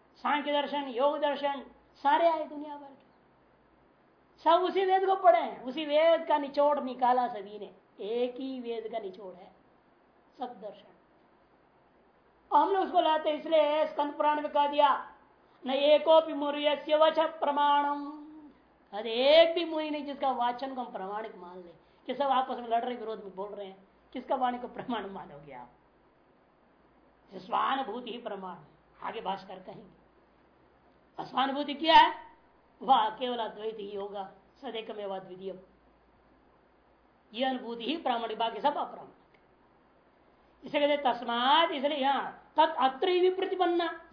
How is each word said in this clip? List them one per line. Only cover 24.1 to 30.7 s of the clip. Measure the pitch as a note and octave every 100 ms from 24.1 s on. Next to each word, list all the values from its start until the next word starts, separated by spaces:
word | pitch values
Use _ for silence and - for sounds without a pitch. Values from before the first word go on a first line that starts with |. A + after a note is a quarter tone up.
किसका | C4 B3
वाणी | C#4 B3 B3
को | A#3+
प्रमाण | - - A3+ G3
मानोगे | F#3+ - C#3+ D3+
आप? | B2+ A#2+ _ _ _ _ _ _ _ _ _ _ _ _ _ _ _ _
स्वानुभूति | F#3+ - G3+ A3 C4+ G#3 A#3+ A#3+
ही | A#3
प्रमाण | A3 G3 F#3 E3+
है। | D3+ _ _ -
आगे | F3 G#3+
भाष्कर | F3+ F3+ - F#3
कहेंगे, | - G3 G#3+ _ _ _ _ _ _ _ _